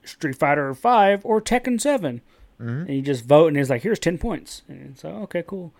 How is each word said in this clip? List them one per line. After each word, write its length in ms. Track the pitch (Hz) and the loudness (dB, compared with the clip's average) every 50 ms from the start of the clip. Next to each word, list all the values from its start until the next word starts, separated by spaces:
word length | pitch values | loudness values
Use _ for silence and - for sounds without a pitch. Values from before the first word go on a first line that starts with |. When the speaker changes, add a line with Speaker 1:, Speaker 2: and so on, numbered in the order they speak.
| - | -20
Speaker 1:
Street 320 | - - - - 139 131 | -20 -12 -6 -6 -6 -2
Fighter 360 | - 156 139 147 147 139 135 131 | 0 2 2 2 2 0 -4 -4
five 500 | - - 240 247 220 196 196 202 196 - | -2 0 2 4 6 6 4 4 2 0
or 160 | 226 214 220 | 0 0 0
Tekken 400 | 214 - 226 247 - 254 240 220 | 0 0 -2 0 0 -2 -4 -2
seven?" 420 | - 294 285 247 175 135 120 120 _ _ _ _ - _ _ - | 0 0 0 0 -2 -4 -6 -8 _ _ _ _ -20 _ _ -12
Speaker 2:
Mm-hmm. 200 | 117 117 120 147 180 | -8 -8 -6 -6 -6
Speaker 1:
And 40 | 147 | -4
you 120 | 139 135 | -4 -4
just 220 | 135 143 139 117 117 | -2 -2 -4 -2 4
vote, 240 | 123 147 151 165 160 | 6 6 8 8 6
and 80 | 147 | 4
it's 140 | 143 135 131 | 0 0 0
like, 120 | 131 117 | -2 -2
"Here's 160 | - 220 208 - | 0 -2 -2 0
ten 180 | - 165 175 - | 0 -2 -2 -2
points." 440 | - 233 175 - - - - - _ - | -4 -6 -6 -8 -10 -14 -20 -20 _ -20
And 280 | 139 135 135 139 131 - | -20 -18 -18 -20 -18 -16
so, 100 | - 156 170 214 202 | -14 -14 -12 -12 -12
okay, 200 | - - 175 170 | -8 -8 -8 -8
cool. 260 | - 202 185 175 156 _ | -8 -12 -14 -14 -16 _